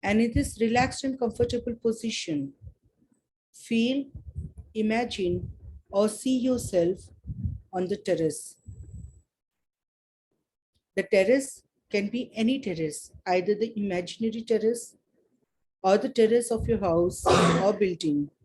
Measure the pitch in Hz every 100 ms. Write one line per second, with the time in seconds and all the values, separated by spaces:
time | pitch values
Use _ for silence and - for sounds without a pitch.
0 | 202 214 233 247 285 - 226 240 262 -
1 | 269 262 233 - 240 240 240 233 233 220
2 | 226 214 - 147 143 - - - _ _
3 | _ _ _ _ _ - - 226 233 269
4 | 277 - - - - - - 220 214 220
5 | 240 - 180 175 - - - - _ 196
6 | 214 220 262 262 254 247 - 185 170 196
7 | - - - - - - - 185 185 202
8 | - 170 160 147 - - - - - -
9 | - - _ _ _ _ _ _ _ _
10 | _ _ _ _ _ _ _ _ _ -
11 | 190 202 190 269 269 - _ _ _ 208
12 | 202 240 247 214 226 269 214 165 160 147
13 | - - - 185 185 208 226 220 202 180
14 | 180 - 226 220 226 220 220 233 - _
15 | _ _ _ _ _ _ _ _ 190 202
16 | 220 - 220 240 240 226 - 220 190 170
17 | 180 - - 180 170 170 190 202 196 175
18 | 160 147 143 _